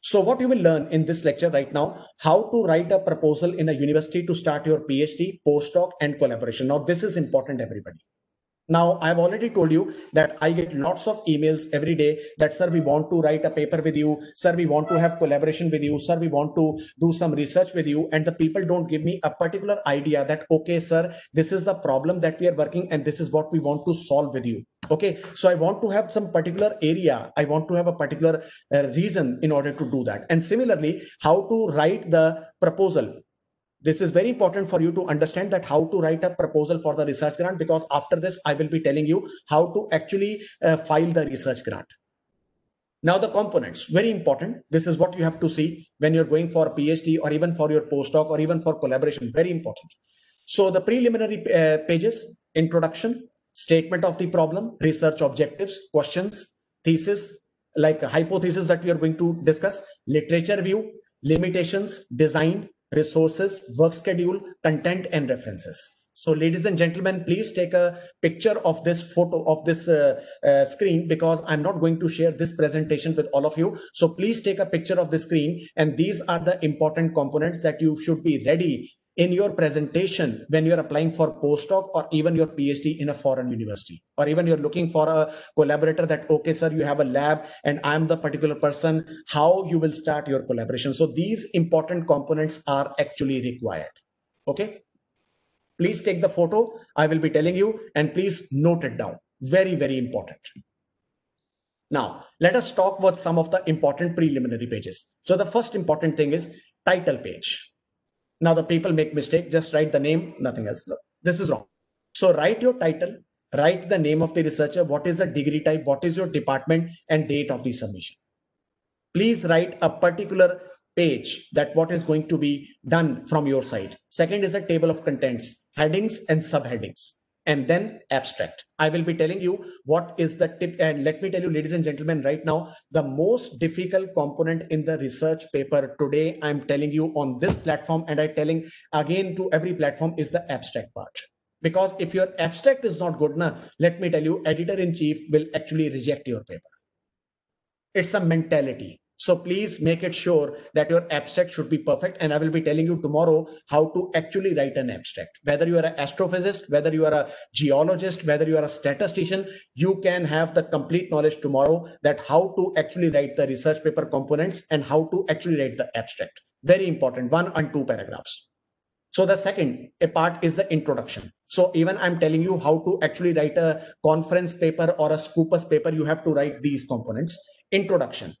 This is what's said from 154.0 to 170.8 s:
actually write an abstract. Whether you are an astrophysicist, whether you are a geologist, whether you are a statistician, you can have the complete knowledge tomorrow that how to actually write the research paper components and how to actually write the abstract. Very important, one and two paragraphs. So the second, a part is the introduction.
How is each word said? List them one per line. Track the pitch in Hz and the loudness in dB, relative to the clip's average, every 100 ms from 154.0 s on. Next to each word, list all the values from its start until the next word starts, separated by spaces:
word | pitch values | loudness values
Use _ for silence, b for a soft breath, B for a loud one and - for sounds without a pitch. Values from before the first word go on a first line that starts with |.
| 180 | -2
actually | 165 160 202 190 | -4 -2 -2 0
write | 156 139 139 | 0 -2 -2
an | 127 | -4
abstract. | 95 - - 82 _ | -6 -12 -12 -14 _
Whether | 143 143 165 | -2 0 2
you | 170 | 2
are | |
an | 156 127 | 2 -2
astrophysicist, | 139 - 185 180 180 202 - | -6 -2 -2 0 -2 -4 0
whether | 147 151 | 0 2
you | 156 | 2
are | 156 | 2
a | 151 147 B B | 2 -2 B B
geologist, | - 147 135 160 180 190 160 | 0 4 4 4 2 -2 -4
whether | 160 147 156 | 0 2 4
you | 156 | 2
are | |
a | 147 | 0
statistician, | - 143 139 202 196 170 190 190 B B | -4 -4 -2 -2 -2 -2 -4 -6 B B
you | 123 175 190 | 0 0 2
can | 190 180 | 2 0
have | 160 156 165 | 0 0 2
the | 170 | 0
complete | 160 151 139 170 175 | 0 -4 0 -2 0
knowledge | 156 151 151 | 2 2 0
tomorrow | 143 135 143 170 165 B | -2 2 4 2 -2 B
that | 147 143 - | -2 -2 2
how | 151 185 190 | 2 2 -2
to | 185 156 | 0 0
actually | 151 175 170 | -2 0 2
write | 143 143 - | 2 0 -2
the | 135 | -2
research | 127 156 156 | 0 0 2
paper | 156 151 147 | 0 -2 -2
components | 143 139 147 180 175 - | -4 -2 0 0 -4 -2
and | 156 | -2
how | 131 151 160 | 2 0 0
to | 175 185 | -4 -2
actually | 160 175 151 | -2 0 -2
write | 135 113 | -2 -4
the | 123 | -6
abstract. | 113 113 - 92 - _ _ | -6 -8 -10 -12 -12 _ _
Very | 135 185 190 | 2 4 4
important, | 151 131 127 123 | 0 -2 -2 0
one | 160 180 | 0 0
and | 165 147 | -2 -2
two | 147 | -2
paragraphs. | 131 110 98 - - - _ _ _ _ _ _ _ | -2 -4 -6 -12 -12 -14 _ _ _ _ _ _ _
So | - 185 | 0 2
the | 190 | 2
second, | 190 196 147 123 - _ | 0 -2 -2 -4 -14 _
a | 165 | 0
part | 165 165 170 | 2 0 0
is | 165 165 | -2 0
the | 190 | -2
introduction. | 160 | -2